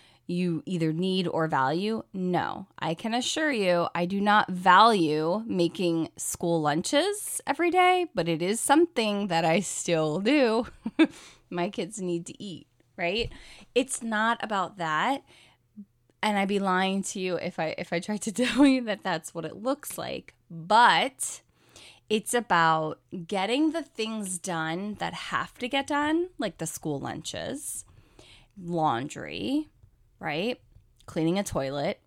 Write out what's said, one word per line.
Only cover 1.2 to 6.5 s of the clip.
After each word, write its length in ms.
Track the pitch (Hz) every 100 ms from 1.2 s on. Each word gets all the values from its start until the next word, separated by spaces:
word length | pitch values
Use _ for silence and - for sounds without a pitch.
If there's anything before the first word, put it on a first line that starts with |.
| 170
or 200 | - 160
value? 560 | 147 131 165 208 220 -
No. 540 | 190 180 170 71 - 190 -
I 140 | 165
can 200 | 165 226
assure 380 | 240 240 - 302
you, 360 | 240 190 175 170
I 120 | 170 180
do 160 | 196
not 280 | 208 208 -
value 920 | 180 180 180 233 214 156 151 156 202 226
making 640 | 190 170 - 175 165 156 -
school 440 | - - 170